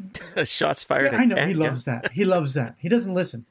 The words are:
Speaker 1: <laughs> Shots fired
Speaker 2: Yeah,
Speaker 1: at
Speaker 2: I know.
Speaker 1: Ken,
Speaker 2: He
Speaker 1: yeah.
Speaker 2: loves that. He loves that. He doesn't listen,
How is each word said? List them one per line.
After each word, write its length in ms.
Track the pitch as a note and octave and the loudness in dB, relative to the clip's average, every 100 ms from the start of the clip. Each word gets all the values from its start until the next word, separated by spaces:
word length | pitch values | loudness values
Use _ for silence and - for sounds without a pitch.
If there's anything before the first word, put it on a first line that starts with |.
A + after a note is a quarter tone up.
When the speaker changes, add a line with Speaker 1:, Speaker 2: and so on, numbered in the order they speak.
| F#3+ - | -10 -14
Speaker 1:
<laughs> 280 | - - - | -8 -4 -2
Shots 360 | - D3+ D3+ | 0 0 0
fired 300 | - C3+ C#3 | 0 2 2
Speaker 2:
Yeah, 60 | G#3+ | 4
Speaker 1:
at 20 | |
Speaker 2:
I 40 | |
know. 120 | B3 F3+ | 2 2
Speaker 1:
Ken, 120 | D#3 | 0
Speaker 2:
He 60 | |
Speaker 1:
yeah. 120 | E3 D#3 | 0 0
Speaker 2:
loves 180 | B2+ | -2
that. 280 | - A#2+ - | -4 -4 -4
He 120 | C3 | 0
loves 300 | F#3+ F3+ C#3+ | 2 2 0
that. 200 | C#3 A#2 - | -2 -4 -4
He 100 | E3+ | 0
doesn't 260 | A#3 G3 | 0 0
listen, 300 | F3+ F3+ A#2 - | -2 -4 -6 -8